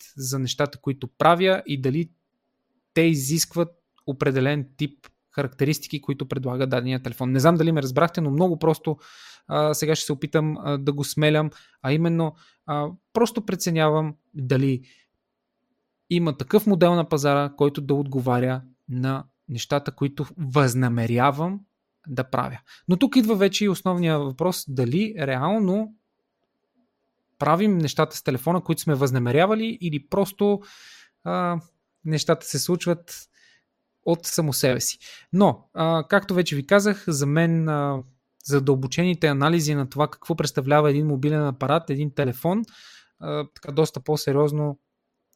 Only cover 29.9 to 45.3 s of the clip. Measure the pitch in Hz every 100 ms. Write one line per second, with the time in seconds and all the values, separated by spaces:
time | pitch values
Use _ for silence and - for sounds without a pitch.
29.9 | 147 - 190 190 - 208 202 202 - -
30.9 | - - _ 175 180 175 170 - _ _
31.9 | _ 156 156 - 160 - 139 - 175 -
32.9 | 170 - - - _ _ _ _ _ _
33.9 | _ - 165 - - 156 127 139 127 -
34.9 | - - - - 185 196 117 _ - 165
35.9 | 165 151 202 196 180 165 143 139 202 208
36.9 | 202 - 143 143 151 170 165 160 151 143
37.9 | 135 131 _ _ _ - 143 135 135 131
38.9 | 147 180 165 - 139 147 170 151 147 131
39.9 | 139 147 - - 165 151 - 131 147 151
40.9 | 143 151 139 147 151 147 131 131 156 160
41.9 | 139 147 131 131 123 165 202 226 - -
42.9 | - _ _ 160 147 143 _ - 143 156
43.9 | - 139 151 - 139 151 151 147 143 _
44.9 | _ _ _ _